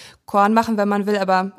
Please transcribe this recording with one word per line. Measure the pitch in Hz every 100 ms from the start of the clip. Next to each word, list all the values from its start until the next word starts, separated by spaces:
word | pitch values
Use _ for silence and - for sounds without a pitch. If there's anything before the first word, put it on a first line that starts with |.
| - - -
Korn | 202 202
machen, | 220 226 208
wenn | 202
man | 202 196
will, | 208
aber | 190 185 190